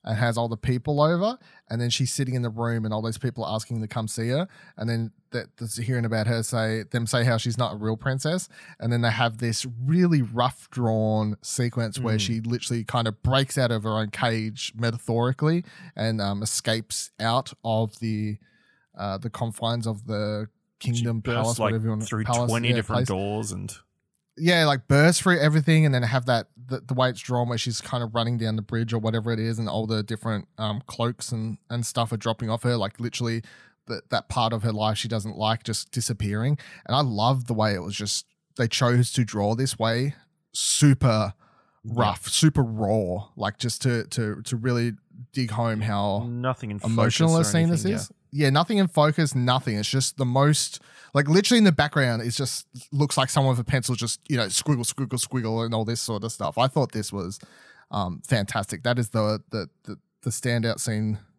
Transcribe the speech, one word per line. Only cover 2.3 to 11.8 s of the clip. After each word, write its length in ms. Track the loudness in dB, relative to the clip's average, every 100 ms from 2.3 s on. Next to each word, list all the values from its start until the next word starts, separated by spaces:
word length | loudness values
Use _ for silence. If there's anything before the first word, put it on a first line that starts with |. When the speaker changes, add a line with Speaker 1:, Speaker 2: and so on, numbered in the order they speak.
Speaker 1:
in 80 | -2
the 60 | -4
room 360 | -2 -2 0
and 100 | -2
all 80 | -2
those 160 | -4 -4
people 260 | -6 -4
are 100 | -4
asking 260 | -4 -4 -6
to 40 | -4
come 200 | -6 -6
see 200 | -4 -2
her, 200 | -2 -4 -10 -20 -8
and 120 | -4
then 240 | -2 -4 _ _
that, 160 | -8 -8 _
that's 180 | -8 -6
hearing 280 | -2 -2 0
about 200 | 0 0
her 160 | 0
say, 420 | -2 -2 0 -2 -4
them 160 | -4 0
say 180 | 2
how 120 | 2 2
she's 220 | -2 -2
not 160 | -2
a 20 | -2
real 200 | -4 -2
princess, 520 | -2 -2 -2 -2 -6 -16 -20 -6
and 100 | -2
then 100 | 2
they 80 | 2
have 280 | 2 0 0
this 280 | -4 -2 -6 -4
really 380 | 2 4 6 4
rough 460 | 2 2 0 0 -10
drawn 680 | -2 0 2 2 2 0 -4
sequence 560 | -6 -2 -2 -2